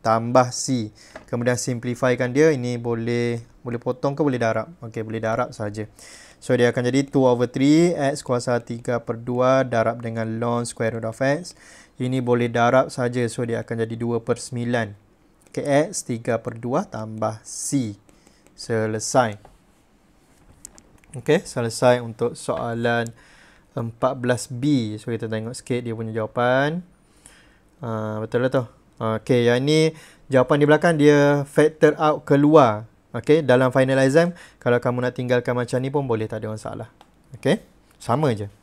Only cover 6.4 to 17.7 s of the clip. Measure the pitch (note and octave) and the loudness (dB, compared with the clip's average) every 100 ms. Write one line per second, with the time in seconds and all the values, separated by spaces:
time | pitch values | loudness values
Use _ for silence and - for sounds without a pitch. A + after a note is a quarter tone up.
6.4 | - B2 A#2+ A#2+ B2 C3 C3+ C#3+ C3 A#2+ | -2 2 2 2 0 0 0 2 4 4
7.4 | A#2+ B2 C3+ D#3 F3 E3+ C#3 C#3+ - A#2+ | 0 2 4 6 4 2 -2 -4 -2 -2
8.4 | A#2 A#2+ A#2+ A#2 B2 A#2+ - A#2 A#2+ B2 | 0 -2 -4 -10 -4 -4 -4 -8 -6 0
9.4 | B2+ C3 B2+ A#2 A2+ A#2+ A#2 A2+ A2+ A2+ | 2 4 2 0 0 -2 -6 -6 -4 -4
10.4 | A#2+ A#2+ A#2+ - A2+ A2+ A2+ A2+ C3+ D3 | -2 -2 -4 -4 -4 -4 -8 -2 0 0
11.4 | F3+ - - - - _ B2+ C3 B2 A#2+ | -4 -18 -20 -20 -20 _ -4 -2 0 0
12.4 | A#2+ A#2 A#2+ C3 D3 - B2 B2 A#2 - | 2 2 4 4 2 -2 -4 -2 -4 -4
13.4 | A#2 A#2 A2+ A#2 A2+ A#2 A#2+ A#2 A2+ A2+ | -4 -4 -6 -4 -4 -4 -4 -4 -2 -6
14.4 | - B2 A#2+ A#2+ A2 G#2 _ _ _ _ | -4 -6 -2 -2 -2 -8 _ _ _ _
15.4 | _ - C#3+ C#3+ E3 F#3+ - A#2+ A#2 A#2 | _ -8 0 0 0 -4 -8 -8 -4 -4
16.4 | B2+ A#2 A#2+ B2+ G#3 - A2 A2 G#2+ A2 | -4 -10 -6 -4 -4 -10 -12 -6 -6 -6
17.4 | - - - | -14 -12 -4